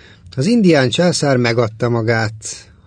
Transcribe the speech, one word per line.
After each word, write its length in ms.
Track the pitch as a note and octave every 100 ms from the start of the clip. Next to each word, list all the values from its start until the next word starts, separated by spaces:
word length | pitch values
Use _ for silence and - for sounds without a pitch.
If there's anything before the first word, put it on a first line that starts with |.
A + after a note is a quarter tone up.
| - - - -
az 100 | D3+
indián 440 | A#3+ F#3+ D#3 B2+
császár 480 | - F3 D3 C#3+ B2+
megadta 520 | A#2 A#2 A2+ A2 B2
magát. 840 | A#2 A2 A#2 A2 A2 - - - -